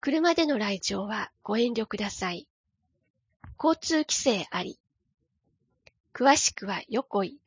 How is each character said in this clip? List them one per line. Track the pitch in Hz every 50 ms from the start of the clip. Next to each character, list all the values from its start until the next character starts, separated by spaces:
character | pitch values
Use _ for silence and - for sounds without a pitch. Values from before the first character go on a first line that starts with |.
車 | - 285 277 320 320 349 330
で | 320 330
の | 294 285 220
来 | 214 208 202 185
場 | - - 202 190 190
は | 202 220 214 196 - _ _ _
ご | - 208
遠 | 220 233 247 240
慮 | 214 220
く | - -
だ | 202 208 202
さ | - - 202 185 175
い。 | 175 - _ _ _ _ _ _ _ _ _ _ _ _ _ _ _ _ _ _ _ - - - _
交 | - 302 330 330
通 | - - 330 311 302
規 | - -
制 | - - 285 233 185 160 -
あ | - 180 180
り。 | 190 - _ _ _ _ _ _ _ _ _ _ _ _ _ _ _ _ _ _ _ _ _ _ - _ _ _ _ _
詳 | - 254 277 277
し | 302 - - -
く | - -
は | 196 196 170 - _
横 | 240 226 269 _ - 202 190
井。 | 180 277 294 _